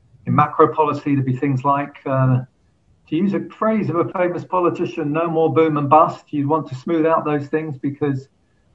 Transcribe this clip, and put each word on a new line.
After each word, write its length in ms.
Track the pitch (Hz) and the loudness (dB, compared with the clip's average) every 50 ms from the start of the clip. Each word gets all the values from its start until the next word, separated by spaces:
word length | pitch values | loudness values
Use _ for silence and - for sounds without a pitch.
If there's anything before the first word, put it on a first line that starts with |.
| _ _ _ - - | _ _ _ -10 -4
In 100 | 123 123 | -2 2
macro 380 | 139 151 147 - - 156 151 | 2 2 2 4 4 4 4
policy, 420 | - 156 156 147 139 143 - 147 143 | 4 2 0 0 -2 -2 -2 0 0
there'd 120 | 135 131 | 0 0
be 100 | 135 127 | 0 -2
things 300 | 127 151 143 135 127 127 | -2 0 -2 -2 0 0
like, 300 | 143 139 139 143 139 - - - | 0 0 0 -2 -6 -10 -10 -6
uh, 380 | 143 135 131 131 131 127 127 127 - _ _ _ _ _ _ _ _ _ _ _ - | -4 0 2 2 2 2 0 -2 -4 _ _ _ _ _ _ _ _ _ _ _ -4
to 80 | 151 | -2
use 180 | 160 196 196 190 | 0 0 0 0
a 60 | 160 - - | -2 -4 -8
phrase 400 | - - 208 220 220 214 180 135 | -6 -4 -2 0 0 0 0 -2
of 60 | 160 | 0
a 120 | 170 160 170 | -2 -2 -2
famous 340 | - 190 180 175 170 156 | -2 -2 -2 -2 -2 -4
politician, 720 | 135 - - 180 175 170 - - 175 - - - 156 147 | -6 -4 -2 0 0 0 0 -2 -4 -4 -4 -4 -4 -2
no 160 | 147 160 170 170 | -2 -2 -2 0
more 240 | 160 160 160 156 | 0 2 2 2
boom 240 | 131 156 160 160 151 | 4 4 2 2 2
and 140 | 147 139 131 | 0 2 4
bust. 420 | 151 156 170 170 - - - _ | 6 6 4 4 0 -6 -12 _
You'd 140 | - 147 139 | -4 -2 0
want 200 | 139 160 156 139 - | 0 0 -2 -2 -4
to 60 | 131 | -10
smooth 300 | - - 175 170 160 156 | -10 -4 -2 0 2 2
out 220 | 160 160 156 151 | 2 2 0 0
those 200 | 151 147 147 139 - | 0 -2 -2 -2 -2
things 280 | - 156 160 156 143 | -4 -4 -4 -6 -8
because 540 | - - 139 139 - 151 143 135 131 131 - _ _ _ _ _ _ _ _ | -6 -6 -6 -4 -4 -2 -2 -2 -4 -8 -12 _ _ _ _ _ _ _ _